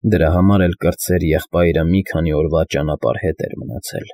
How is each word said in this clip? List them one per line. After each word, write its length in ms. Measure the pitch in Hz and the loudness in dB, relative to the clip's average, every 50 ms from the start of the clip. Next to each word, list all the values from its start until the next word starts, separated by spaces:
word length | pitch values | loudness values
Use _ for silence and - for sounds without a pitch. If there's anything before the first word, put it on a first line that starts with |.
| - | 0
Դրա 260 | 113 107 98 82 78 | 2 2 2 2 2
համար 340 | 82 90 92 98 101 98 92 | 2 4 4 4 4 4 2
էլ 120 | 87 87 - | 0 0 0
կրտսեր 480 | - 82 85 - - - 90 90 85 | -2 -2 -2 -2 -2 -2 0 0 2
եղբայրը 580 | 80 78 80 - - - 82 87 87 85 82 80 | 2 0 0 -2 -2 0 2 2 2 2 2 2
մի 180 | 82 90 95 95 | 2 2 0 0
քանի 300 | - - 80 80 82 76 | -2 -4 -2 -2 0 0
օրվա 280 | 73 78 80 76 80 80 | 0 0 0 2 0 0
ճանապարհ 540 | - - 71 73 76 73 71 - 57 - - | 0 -2 -4 -2 -2 -4 -2 -2 -2 -2 -2
հետ 220 | - - 76 _ | -2 -4 -4 _
էր 140 | - - - - | -6 -8 -8 -10
մնացել 500 | - - - - - - - - - 101 | -10 -10 -10 -10 -12 -10 -10 -10 -10 -12